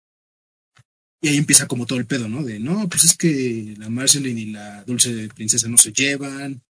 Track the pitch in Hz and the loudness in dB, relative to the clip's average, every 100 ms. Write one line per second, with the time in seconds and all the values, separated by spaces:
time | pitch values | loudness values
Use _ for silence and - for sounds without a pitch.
0 | _ _ _ _ _ _ _ _ _ _ | _ _ _ _ _ _ _ _ _ _
1 | _ _ 151 147 165 143 127 123 117 131 | _ _ 2 2 6 4 4 -4 -2 -2
2 | 120 139 110 120 139 104 120 196 202 - | -2 -2 -2 -4 -6 -4 -2 0 0 2
3 | - - 170 139 127 113 107 104 107 117 | 4 4 2 2 0 -2 -6 -10 -6 -2
4 | 135 143 131 117 107 104 104 - - 123 | 2 2 0 -4 -6 -8 -12 -14 -4 0
5 | 123 117 107 - 107 120 113 120 110 107 | 0 0 -6 -6 -2 0 2 2 2 2
6 | 139 139 139 139 139 131 _ | 0 0 -4 -8 -8 -10 _